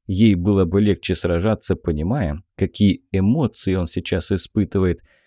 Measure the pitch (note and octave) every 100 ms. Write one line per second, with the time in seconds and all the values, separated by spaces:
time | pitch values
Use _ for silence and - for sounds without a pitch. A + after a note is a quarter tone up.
0 | - F#2+ A2+ F2+ F#2+ G2 E2+ G2 G#2 F2+
1 | - E2+ F2 E2+ G#2+ G#2 - F2 - D2+
2 | E2+ C#3 D#2+ D2 - - F#2+ - G2+ -
3 | _ F#2+ G2 D#3 A#2+ - G2 F#2 E2+ F#2
4 | - F#2 - G2 - G#2+ G2 G2 F#2 E2
5 | _ _